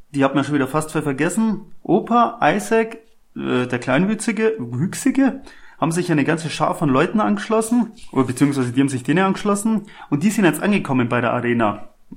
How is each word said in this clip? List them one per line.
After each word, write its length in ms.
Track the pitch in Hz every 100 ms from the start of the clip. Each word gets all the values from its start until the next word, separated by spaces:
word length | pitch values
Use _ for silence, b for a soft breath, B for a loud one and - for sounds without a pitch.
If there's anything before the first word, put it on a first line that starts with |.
| -
die 120 | 143
hat 120 | 135 139
man 80 |
schon 100 | 135 147
wieder 120 | 131
fast 240 | 156 156
ver-, 100 | 160
vergessen, 600 | 147 131 165 196 226 196 - -
Opa, 580 | - 196 214 240 226 -
Isaac, 540 | 147 196 202 226 226 - - _ _ -
äh, 300 | 135 127 123
der 120 | 120
Kleinwüchsige, 760 | - 135 190 214 - 214 220 220
Wüchsige, 840 | 120 123 190 - 269 269 269 - B B B B
haben 120 | 151
sich 200 | 170 175
eine 140 | 156 139
ganze 240 | 160 160
Schar 240 | - 151 -
von 140 | 147
Leuten 320 | 131 175 214
angeschlossen, 680 | 208 202 - 220 220 247 202 - -
oder 140 | 139 127
beziehungsweise 460 | 120 143 135 123
die 100 | 123
haben 80 | 139
sich 120 | 127
denen 220 | 135 165 190
angeschlossen, 580 | 190 202 202 220 220 B B B
und 100 | 147
die 60 | 196
sind 160 | 202 180
jetzt 160 | -
angekommen 480 | 196 202 - 131 117
bei 120 | 120
der 100 | 117
Arena. 560 | 120 120 120 107 101 - - -